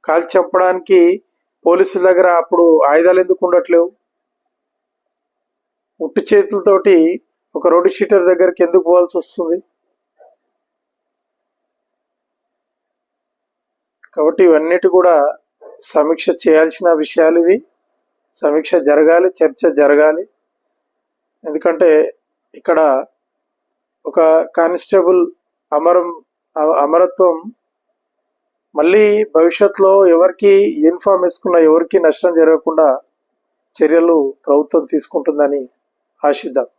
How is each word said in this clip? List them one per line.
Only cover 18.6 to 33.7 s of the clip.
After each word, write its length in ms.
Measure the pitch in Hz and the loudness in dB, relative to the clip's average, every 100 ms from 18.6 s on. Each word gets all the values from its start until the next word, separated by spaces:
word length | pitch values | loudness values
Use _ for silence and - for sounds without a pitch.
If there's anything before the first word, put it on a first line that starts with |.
| 156 | -2
జరగాలి, 540 | 180 143 147 156 170 185 | -2 0 2 2 2 0
చర్చ 460 | - 160 135 170 | -2 -4 0 -4
జరగాలి. 480 | 143 143 147 151 156 196 _ _ _ _ _ _ _ _ _ _ _ 160 | 0 0 2 2 -2 -8 _ _ _ _ _ _ _ _ _ _ _ -12
ఎందుకంటే 640 | 156 175 170 175 156 160 - _ _ _ | -6 -4 0 2 2 0 -6 _ _ _
ఇక్కడ 520 | - - 160 151 131 - _ _ _ _ _ _ _ _ _ 160 | -12 -4 0 0 0 -6 _ _ _ _ _ _ _ _ _ -8
ఒక 140 | 175 160 160 165 - | 0 2 2 -2 -4
కానిస్టేబుల్ 640 | 165 175 - 196 175 180 175 - _ _ _ | -4 -4 -2 0 2 0 -2 -8 _ _ _
అమరం, 360 | 151 165 180 175 165 _ _ _ 160 | -4 0 0 -2 -12 _ _ _ -6
అ-, 220 | 156 160 | -2 -2
అమరత్వం 520 | 147 160 180 180 180 160 190 - _ _ _ _ _ _ _ _ _ _ _ 147 | 0 0 -2 0 -2 -2 -10 -20 _ _ _ _ _ _ _ _ _ _ _ -4
మళ్ళీ 280 | 160 202 208 208 214 160 | 0 2 2 0 -2 0
భవిష్యత్తులో 540 | 170 170 202 196 190 196 190 | 0 0 -2 2 2 4 4
ఎవరికి 380 | 165 185 175 202 196 208 151 | 4 2 0 2 2 2 0
యూనిఫామ్ 420 | 156 180 - 190 | -2 0 -2 -2
వేసుకున్న 320 | 180 - - 175 160 | -2 -6 -2 2 4
ఎవరికి 280 | 160 165 190 | 2 0 0
నష్టం 280 | 165 156 180 165 | 0 0 -2 2
జరగకుండా 480 | 160 160 165 156 151 131 _ _ _ _ _ _ _ | 2 0 -2 0 0 0 _ _ _ _ _ _ _